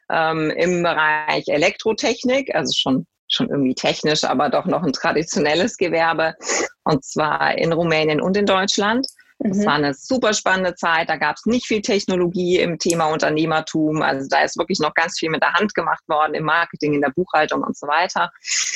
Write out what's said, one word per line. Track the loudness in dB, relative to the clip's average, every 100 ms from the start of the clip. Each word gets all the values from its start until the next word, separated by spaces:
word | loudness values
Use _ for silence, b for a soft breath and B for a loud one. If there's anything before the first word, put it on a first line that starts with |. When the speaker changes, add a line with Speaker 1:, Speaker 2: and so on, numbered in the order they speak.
| B
Speaker 1:
ähm, | -2 0 0 0
im | 0 0 2
Bereich | 0 2 2 2 0 -2 0
Elektrotechnik, | 2 2 0 -2 -2 -2 -2 0 0 0
also | -2 -2 0
schon, | 0 0 -2 _ -6
schon | -2 -2
irgendwie | 0 0 0
technisch, | -2 0 0 0
aber | 0 0 2
doch | 0 0
noch | 0
ein | 0
traditionelles | -2 0 0 -2 0 0 2 0 -2
Gewerbe, | -2 0 0 0 -2 -2 B B B B
und | 0 0
zwar | 0 -2 -2 0 0 0
in | 0
Rumänien | 0 2 2 2 0
und | 0 0
in | 2
Deutschland. | 2 0 0 0 0 -2 B B B
Das | -2 0
Speaker 2:
Mhm. | 2
Speaker 1:
war | 2
eine | 0
super | -2 -2 0 2
spannende | 0 0 0 0
Zeit, | -2 0 0 0
da | -2
gab's | -2 -2 0
nicht | 0 0
viel | -2
Technologie | 0 0 0 0 0 0 2 2
im | 2 0
Thema | 0 2 2
Unternehmertum, | 0 0 2 0 0 0 0 0 2
also | 0 -2 0
da | 0
ist | 0 0
wirklich | -2 0
noch | 0 0
ganz | -2 -2
viel | -2
mit | 0
der | 0
Hand | 2 0 -2
gemacht | -4 -4 -2
worden, | 0 0
im | -2 0
Marketing, | 0 -2 -2 0 2
in |
der | 2
Buchhaltung | 0 0 2 2 0
und | -4 -6
so | -2
weiter. | 0 0 -2 -4 -6 B B B